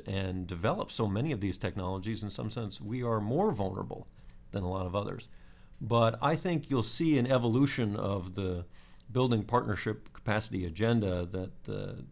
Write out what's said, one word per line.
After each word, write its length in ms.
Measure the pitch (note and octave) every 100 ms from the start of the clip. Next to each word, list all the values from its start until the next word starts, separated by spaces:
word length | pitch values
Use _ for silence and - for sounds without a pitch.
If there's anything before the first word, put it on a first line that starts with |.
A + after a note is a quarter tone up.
| -
and 400 | G2 F#2+ F#2 F2+
develop 460 | F2 G#2+ - -
so 160 | - G#2+
many 240 | G2 D#3
of 80 | A#2
these 180 | G2 F#2
technologies, 640 | F#2+ G2+ F2+ F#2+ G#2 G#2
in 80 | G#2
some 220 | - G#2+
sense, 280 | A#2+ G#2+ -
we 220 | G2+ B2
are 180 | A#2+ A2+
more 300 | G#2 C#3+ G#3+
vulnerable 560 | - F#2+ F#2+ F2+ - - - - - -
than 100 | G#2
a 80 | F2+
lot 160 | F#2+ F2+
of 80 |
others. 320 | G2 G2+ F#2+ - - - - - -
But 400 | G#2+ A#2 A2+ -
I 140 | C#3 D#3+
think 340 | F#3 E3 -
you'll 140 | C3+
see 340 | G#2 - E3 C#3
an 80 | B2
evolution 720 | C3 A#2 A#2+ C#3 - G#2+ G#2
of 400 | G2 G2+ F#2 G2
the 280 | F#2+ F2+ F2 - - - -
building 320 | B2 B2+ A2+
partnership 680 | G#2+ A#2+ A2+ G2 A2 G#2+ -
capacity 540 | - - G#2+ - G#2 F2
agenda 600 | E2+ A2+ A#2+ G2 F2+ F2
that 380 | F#2+ F#2 -
the 400 | - G2+ G2 G2+ -